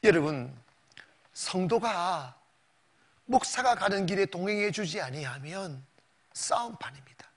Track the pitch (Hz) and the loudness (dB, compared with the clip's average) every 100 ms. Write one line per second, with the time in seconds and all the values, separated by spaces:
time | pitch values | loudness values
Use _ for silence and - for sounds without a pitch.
0 | 220 170 151 147 123 131 - _ _ - | 8 6 4 -2 -6 -12 -20 _ _ -20
1 | - _ _ - - 185 185 226 226 196 | -20 _ _ -10 -4 0 2 2 2 0
2 | 175 175 131 - _ _ _ _ _ _ | 0 -2 -6 -16 _ _ _ _ _ _
3 | _ _ - 254 - - 247 233 196 196 | _ _ 2 2 2 0 2 4 2 2
4 | 190 190 196 175 190 208 208 202 196 185 | 0 2 0 0 -2 0 0 0 -4 -4
5 | 147 135 139 127 139 185 190 135 135 _ | -6 -6 -8 -10 -10 -8 -8 -10 -14 _
6 | _ _ _ - - 147 233 233 - - | _ _ _ -8 0 0 -2 -8 -12 -14
7 | - - - | -20 -20 -20